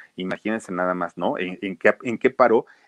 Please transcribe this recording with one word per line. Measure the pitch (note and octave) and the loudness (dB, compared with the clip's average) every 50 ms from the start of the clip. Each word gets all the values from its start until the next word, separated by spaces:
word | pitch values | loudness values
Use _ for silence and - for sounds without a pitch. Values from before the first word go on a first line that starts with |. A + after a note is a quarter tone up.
| - _ - | -20 _ -10
Imagínense | - F#2 F#2 F#2+ - - G#2+ A2 A2 - - | -8 -6 -6 -6 -4 -4 -4 -4 -4 -6 -6
nada | F#2+ F2+ F2+ F2+ F2+ | -4 -2 0 0 0
más, | F2+ E2+ E2+ - | -2 -4 -6 -6
¿no? | - F2 G#2+ C#3+ | -4 -2 -2 -2
En, | - F#2 F2+ F2+ - | -2 -4 -6 -6 -8
en | - G2 F#2 | -8 -8 -6
qué, | - - G#2+ G#2 - | 0 2 2 2 2
en | - B2+ A2+ | -2 -6 -4
qué | G2+ - B2+ | 0 0 0
paró | B2 - B2+ A#2 A2 A#2+ - _ - _ _ | 2 4 4 6 6 4 2 _ -14 _ _